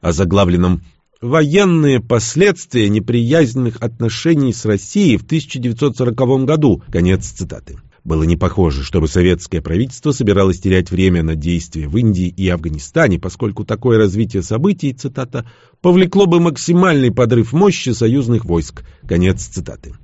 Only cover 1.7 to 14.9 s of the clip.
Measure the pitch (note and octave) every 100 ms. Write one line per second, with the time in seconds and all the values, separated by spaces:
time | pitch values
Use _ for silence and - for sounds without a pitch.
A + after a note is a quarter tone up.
1.7 | E3 D3 C3 A#2 A#2+ A2+ D3+ G3+ F#3 -
2.7 | B2 G#2 G#2 - A#2+ A#2 D#3+ C#3 B2 B2
3.7 | A2+ A#2 A#2 A#2 - E3 D#3+ C3+ G#2+ A2
4.7 | G2+ - G#3 F#3+ C3 - D#3+ C3 C3 B2
5.7 | A#2 D3 - B2 A#2+ B2+ C3+ C3 D#3 D3+
6.7 | F2+ - E2 F2+ F#2 - - F2+ A1 -
7.7 | - - _ - D#2+ D#2+ E2+ F#2 - E2+
8.7 | C#2 C#2 F#2 D#2 F#2 F2+ F2 - E2+ D#2
9.7 | E2+ C3 - D3+ - A2 G2 F#2+ F#2 F#2+
10.7 | F#2 F2+ F2 F#2+ F2+ D#2+ D#2+ D2+ F2 -
11.7 | D#2+ D2 F#2 A#2 F#2 F2+ F2+ F#2+ F2 E2
12.7 | D2+ - D#3+ D3+ F2 F#2 - A2 A2 -
13.7 | A2 B2 A2+ G#2 G2 A2+ G2 F2 A2 F3
14.7 | G3+ D3